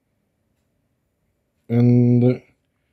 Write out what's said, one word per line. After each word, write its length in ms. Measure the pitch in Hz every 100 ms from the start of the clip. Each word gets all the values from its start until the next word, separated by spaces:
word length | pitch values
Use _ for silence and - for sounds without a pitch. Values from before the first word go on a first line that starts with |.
| _ _ _ _ _ _ _ _ _ _ _ _ _ _ _ _ -
And 760 | 117 120 123 120 123 123 127 _ _ _ _ _